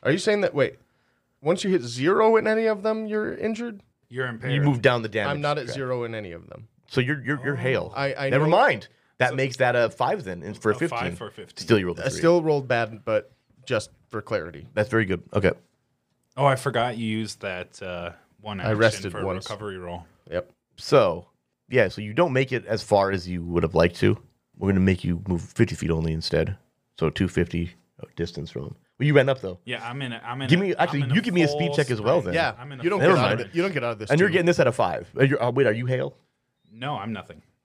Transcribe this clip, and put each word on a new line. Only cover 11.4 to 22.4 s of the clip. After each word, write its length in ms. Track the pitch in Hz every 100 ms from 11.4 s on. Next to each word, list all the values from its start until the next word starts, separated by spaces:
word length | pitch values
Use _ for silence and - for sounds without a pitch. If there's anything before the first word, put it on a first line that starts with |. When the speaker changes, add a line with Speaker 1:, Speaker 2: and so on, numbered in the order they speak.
| 87 - 95
Speaker 3:
Still, 140 | 110
you 60 | 90
rolled 120 | 85
a 60 | 113
Speaker 1:
I 40 |
Speaker 3:
three. 80 | -
Speaker 1:
still 240 | 165 175
rolled 240 | 156 147 131
bad, 360 | 120 117 110
but 280 | 110 107 - _ _ _ -
just 240 | 117 - _ _
for 120 | 110
clarity. 460 | - 107 82 71 85 -
Speaker 3:
That's 140 | 107
very 160 | 113 101
good. 180 | 87 -
Okay. 180 | 104 95 - _ _ _ _ _ _ _ -
Speaker 2:
Oh, 80 | 143
I 100 | 131
forgot 420 | 139 120 123 117
you 100 | 113
used 340 | 110 107 -
that, 400 | 101 90 90 -
uh, 300 | 95 87 87 85 _ _
one 180 | 107 101
Speaker 1:
I 60 | 101
Speaker 2:
action 120 | 107
Speaker 1:
rested 340 | 113 98 98
Speaker 2:
for 80 | 85
a 40 | 95
Speaker 1:
once. 240 | 92 -
Speaker 2:
recovery 280 | 104 104 95
roll. 260 | 90 87 82 _ -
Speaker 1:
Yep. 220 | 85 - _ _ -
Speaker 3:
So, 480 | - 147 101 85 - _ _ _ _
yeah, 200 | 123 98
so 140 | -
you 120 | 107
don't 180 | 107 170
make 200 | 131